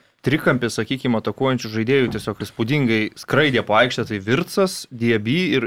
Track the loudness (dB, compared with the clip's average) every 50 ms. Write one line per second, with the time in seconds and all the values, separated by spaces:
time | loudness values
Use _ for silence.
0 | _ _ _ _ -2 -2 0 2 2 2 0 2 0 -2 -2 -4 -4 -4 -4 -4
1 | -2 0 0 0 -2 -4 -4 -2 0 0 0 -2 -4 -4 -4 -2 0 2 2 2
2 | 2 0 -2 -4 -6 -6 -6 -6 -8 -8 -4 -4 -2 0 0 2 2 2 2 0
3 | 0 -4 -6 -10 -6 0 2 2 2 2 2 0 2 2 4 4 4 2 0 -4
4 | -4 -4 -6 -4 -2 0 0 0 0 -2 0 0 0 0 -2 -6 -12 -12 -6 -2
5 | 2 2 2 2 2 0 0 0 0 0 0 0 -2